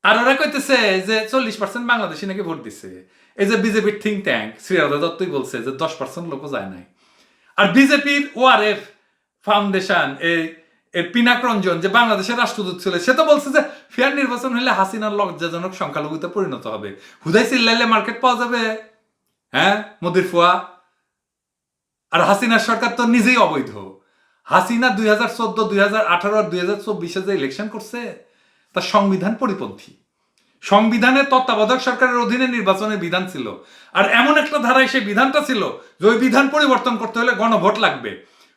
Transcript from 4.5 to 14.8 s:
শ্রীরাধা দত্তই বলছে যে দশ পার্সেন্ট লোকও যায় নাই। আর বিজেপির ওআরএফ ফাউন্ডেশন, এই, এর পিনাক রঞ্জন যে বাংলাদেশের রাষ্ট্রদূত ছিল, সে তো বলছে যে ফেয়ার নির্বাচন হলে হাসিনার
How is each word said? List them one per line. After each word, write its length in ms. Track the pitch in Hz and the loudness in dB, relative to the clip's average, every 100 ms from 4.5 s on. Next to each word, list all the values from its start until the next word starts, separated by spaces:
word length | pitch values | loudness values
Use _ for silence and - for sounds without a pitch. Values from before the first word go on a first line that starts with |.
| - | -14
শ্রীরাধা 320 | - 185 147 143 | -2 0 0 0
দত্তই 300 | 165 - 185 | -2 -4 -6
বলছে 360 | 143 131 123 | -4 -6 -8
যে 80 | 117 | -8
দশ 220 | 135 160 - | -6 -6 -6
পার্সেন্ট 300 | 131 - 170 | -10 -10 -10
লোকও 200 | 139 147 | -12 -8
যায় 220 | 127 98 | -10 -10
নাই। 120 | 92 87 _ _ _ _ _ _ - | -14 -20 _ _ _ _ _ _ 0
আর 160 | 202 | 4
বিজেপির 560 | 196 277 294 285 285 285 226 | 6 6 4 2 -2 -4 2
ওআরএফ 400 | 262 220 214 202 - _ _ _ _ _ - | 4 4 2 -2 -8 _ _ _ _ _ 0
ফাউন্ডেশন, 680 | 208 202 190 185 180 139 139 | 0 2 -2 0 -2 -2 -4
এই, 340 | 170 170 160 - _ _ _ | -2 -2 -4 -10 _ _ _
এর 180 | 180 175 | -6 -4
পিনাক 320 | 240 240 240 | 0 2 2
রঞ্জন 360 | 247 214 185 165 | 0 0 0 -2
যে 80 | 185 | 0
বাংলাদেশের 500 | 220 233 202 190 240 | 2 2 0 -2 -2
রাষ্ট্রদূত 440 | 233 - 185 180 | -2 -4 -8 -6
ছিল, 160 | 196 175 | -4 -2
সে 160 | 175 | 0
তো 100 | 262 | 2
বলছে 260 | 311 294 285 | 4 4 4
যে 120 | 294 - - _ | -2 -2 -10 _
ফেয়ার 240 | - 269 | -2 0
নির্বাচন 400 | 285 262 240 262 | 0 -4 -4 -4
হলে 160 | 240 254 | -2 -2
হাসিনার 420 | 202 | 0